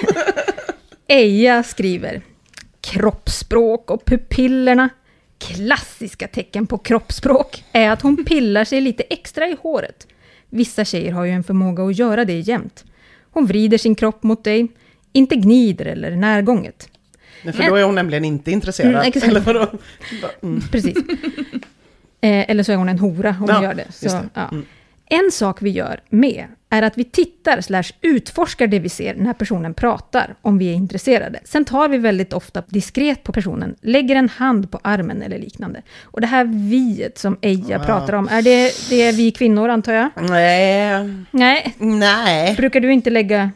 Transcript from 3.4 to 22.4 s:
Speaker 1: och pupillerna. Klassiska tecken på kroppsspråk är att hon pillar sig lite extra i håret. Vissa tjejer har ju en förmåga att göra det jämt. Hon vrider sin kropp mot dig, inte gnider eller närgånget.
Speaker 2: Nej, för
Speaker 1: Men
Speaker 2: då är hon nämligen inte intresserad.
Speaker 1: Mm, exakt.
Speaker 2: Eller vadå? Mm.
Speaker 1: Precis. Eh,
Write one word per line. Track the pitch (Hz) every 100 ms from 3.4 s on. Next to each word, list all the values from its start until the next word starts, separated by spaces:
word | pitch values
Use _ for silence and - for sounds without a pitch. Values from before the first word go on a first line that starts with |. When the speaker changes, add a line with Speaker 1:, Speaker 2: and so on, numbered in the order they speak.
| - 233 226 226 -
Speaker 1:
och | 226
pupillerna. | - 247 - - 254 262 254 247 262 - _ _ _ -
Klassiska | - 175 202 202 - - 220 - 202
tecken | - - 202 214
på | 220
kroppsspråk | - 226 - - 262 262 277 - -
är | 233 220
att | 220
hon | 277 294
pillar | 285 320 233 202
sig | 220 269
lite | 269 226
extra | - - - - 330
i | 302
håret. | 330 269 - - - _ _ _ -
Vissa | 220 240 -
tjejer | 214 175 165
har | 175
ju | 175
en | 180
förmåga | 175 190 185 175
att | 190 190
göra | 240 214
det | 226 170
jämt. | 175 240 - - - _ _ _ _
Hon | 320 247
vrider | 202 214 220
sin | 240
kropp | 208 220 214
mot | 220 226
dig, | 220 214 233 _ _ _ _
inte | 269 262 285
gnider | 196 247 233 180 160
eller | 165 160
närgånget. | 175 208 214 202 233 - - - _ _ _ _ -
Speaker 2:
Nej, | 165
för | 220
Speaker 1:
Men | 208
Speaker 2:
då | 196
är |
hon | 196
nämligen | 190 175 147
inte | 156 147 160
intresserad. | 196 190 185 247
Speaker 1:
Mm, | 240 254
exakt. | 269 233
Speaker 2:
Eller | 214
vadå? | 208 233 214 208 - - - 220 - -
Mm. | 185 160 -
Speaker 1:
Precis. | 240 185 330 269 311 320 - 277 254 - _ _ _ _ -
Eh, | 220 202